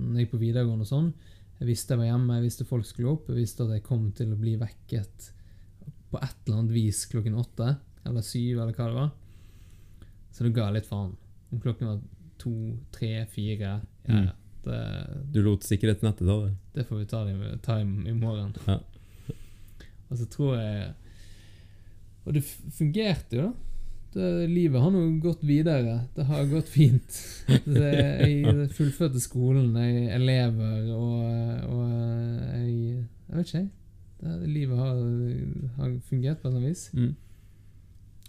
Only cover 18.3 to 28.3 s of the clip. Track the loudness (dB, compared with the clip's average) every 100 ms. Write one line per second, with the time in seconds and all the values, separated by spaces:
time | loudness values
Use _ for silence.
18.3 | -2 -4 -4 0 0 -2 -18 -20 -16 -12
19.3 | -12 -14 -18 -18 -18 -20 -18 -8 -6 -4
20.3 | -2 0 0 -2 -4 -6 -10 -16 -18 -18
21.3 | -20 -20 -20 -20 -20 -20 -20 -20 -12 -2
22.3 | -2 -2 -10 -10 -2 0 2 0 0 -2
23.3 | -2 -2 -4 -4 -4 -4 -8 -6 -2 0
24.3 | 0 2 4 4 6 6 6 4 2 2
25.3 | 0 4 4 4 4 2 0 -4 -2 0
26.3 | 2 2 0 4 8 8 8 2 -12 -12
27.3 | -4 4 4 6 4 6 6 4 4 4